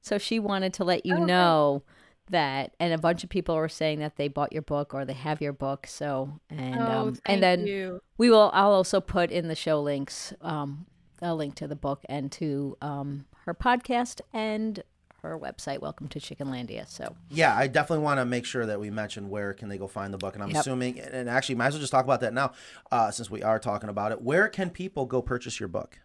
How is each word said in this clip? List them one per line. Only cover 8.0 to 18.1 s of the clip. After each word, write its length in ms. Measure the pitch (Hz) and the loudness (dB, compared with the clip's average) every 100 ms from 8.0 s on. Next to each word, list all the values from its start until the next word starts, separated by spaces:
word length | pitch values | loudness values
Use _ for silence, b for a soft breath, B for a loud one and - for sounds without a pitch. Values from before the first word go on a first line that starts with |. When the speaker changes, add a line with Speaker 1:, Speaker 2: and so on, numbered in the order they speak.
| _ - | _ 4
Speaker 1:
we 120 | 240 | 8
will, 200 | 220 208 | 10 10
I'll 180 | - 202 | 8 6
also 280 | 196 185 196 | 6 4 2
put 300 | - 190 175 | 2 0 2
in 180 | 175 165 | 0 -2
the 60 | 156 | -4
show 240 | - 156 | 0 2
links, 500 | 147 143 139 - - - | 2 -2 -4 -8 -12 -10
um, 460 | 170 151 143 143 180 _ _ - | -6 -4 -4 -8 -14 _ _ -8
a 140 | 175 | -4
link 200 | 160 147 - | -2 -4 -6
to 100 | 147 | -8
the 80 | 147 | -4
book 260 | 143 139 - | -4 -4 -4
and 220 | 143 139 | -6 -6
to, 440 | - 160 143 143 135 | -4 -2 -2 -2 -6
um, 440 | 147 143 139 139 135 _ | -6 -6 -6 -8 -12 _
her 100 | - | -10
podcast 680 | 175 254 247 - 240 240 - - | -2 2 2 2 -2 -2 -6 -8
and 500 | 226 220 214 220 208 - _ _ _ | -4 -2 -2 -4 -6 -12 _ _ _
her 160 | 156 160 | -10 -8
website, 400 | 135 - - 139 | -8 -10 -8 -6
Welcome 280 | 147 - 143 | -6 -10 -10
to 100 | 151 | -10
Chickenlandia. 680 | - 143 139 131 120 110 - | -12 -8 -6 -6 -6 -10 -12
So 260 | - 120 - - | -10 -10 -12 -8
Speaker 3:
yeah, 260 | 147 160 104 | 2 4 4
I 120 | 135 | 4
definitely 340 | 151 147 160 | 2 2 0
wanna 220 | 151 | 2